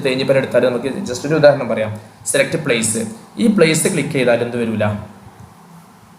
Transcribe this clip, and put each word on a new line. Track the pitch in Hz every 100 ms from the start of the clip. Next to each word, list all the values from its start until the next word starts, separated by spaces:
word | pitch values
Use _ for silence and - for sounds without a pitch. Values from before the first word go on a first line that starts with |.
| 135
തേഞ്ഞിപ്പലം | 127 131 135
എടുത്താൽ | 123 123 127
നമുക്ക് | 120 135 120 -
just | 123 143
ഒരു | 156
ഉദാഹരണം | 143 135 120
പറയാം, | 110 107 107 - - -
സെലക്ട് | 139 135 156 -
പ്ലേസ്. | 117 110 110 - - - -
ഈ | 220 196
പ്ലേസ് | 160 156 185
ക്ലിക്ക് | 160 - 139
ചെയ്താൽ | 120 117 120
എന്ത് | 120
വരില്ല, | 113 107 104 104 - - - - - - - - - - -